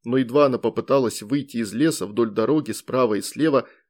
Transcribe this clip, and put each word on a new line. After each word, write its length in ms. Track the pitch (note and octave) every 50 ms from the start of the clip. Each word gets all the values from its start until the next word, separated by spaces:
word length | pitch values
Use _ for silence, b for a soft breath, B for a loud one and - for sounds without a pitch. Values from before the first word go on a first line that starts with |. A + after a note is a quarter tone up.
| -
но 120 | A#2 B2
едва 300 | C3+ C3 A2+ B2 C#3+ D3
она 120 | C3+ B2 G#2+
попыталась 640 | - A2+ - A2+ - - C3+ C#3 B2+ A2 - - A2
выйти 360 | G#2 C#3 D3 C#3 C#3 - A#2
из 140 | A2+ F#2+ G2+
леса, 340 | A#2 D3+ E3 - - F#2
вдоль 240 | G2+ G#2 A#2 A#2 A2
дороги 420 | G2 A2+ A2 A#2 D3 D#3 - A2+ G2+
справа 420 | - - - - C3 B2+ A2 G#2+
и 80 | G2 -
слева 460 | - - A2+ D3 D#3+ C#3+ B2 B B B B B